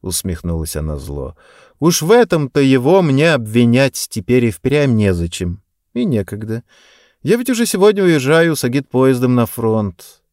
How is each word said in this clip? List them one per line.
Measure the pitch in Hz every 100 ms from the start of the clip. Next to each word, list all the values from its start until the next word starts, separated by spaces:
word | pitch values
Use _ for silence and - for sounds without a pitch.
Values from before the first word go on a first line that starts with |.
усмехнулась | 92 87 95 82 85 82 78 76
она | 76 73
зло. | 69 71 65 - _ _ _ -
«Уж | 160 165
в | 151
этом-то | 233 - 165 135 147
его | 135 131 135 190
мне | 165 135 165
обвинять | 143 107 117 120 127 135 - -
теперь | 110 110 123 117
и |
впрямь | - 131 147 139
незачем. | 113 101 87 85 - 90 87 _ _ _
И | 240
некогда. | 220 110 90 101 110 113 - _ _ _ _ _
Я | 139 240
ведь | 254
уже | 233 233
сегодня | 190 208 196
уезжаю | 180 156 131 165 170 147
с |
агитпоездом | 123 135 131 127 131 127 127
на | 123 113
фронт. | 120 113 110 101 87 - _ _